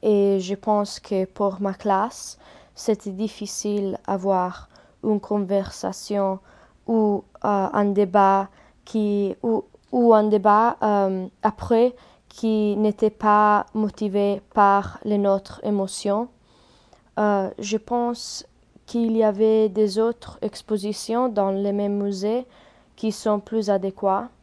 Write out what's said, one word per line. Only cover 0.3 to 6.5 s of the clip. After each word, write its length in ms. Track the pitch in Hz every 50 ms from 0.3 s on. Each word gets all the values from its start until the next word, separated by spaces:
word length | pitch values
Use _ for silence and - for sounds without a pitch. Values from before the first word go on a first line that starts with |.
| 196 196
je 140 | 185 180 196
pense 460 | 196 - 220 214 208 208 202 - -
que 260 | _ - 208 190 185
pour 340 | 185 _ - 208 202 190 185
ma 140 | 202 196 190
classe, 640 | - - 214 196 190 208 247 - - - - - _ - - - - - _ _
c'était 340 | - - - 214 202 - 202
difficile 880 | 190 190 220 208 - - 208 202 - - - 208 208 208 196 196 190 - _
d'avoir 640 | - 196 190 180 196 190 185 180 185 185 - - _ _ - _ _ _ _ -
une 160 | 220 214 208
conversation 1160 | - - 208 208 202 180 202 196 196 - - - - 190 190 - - - 208 202 196 190 190 190 _ -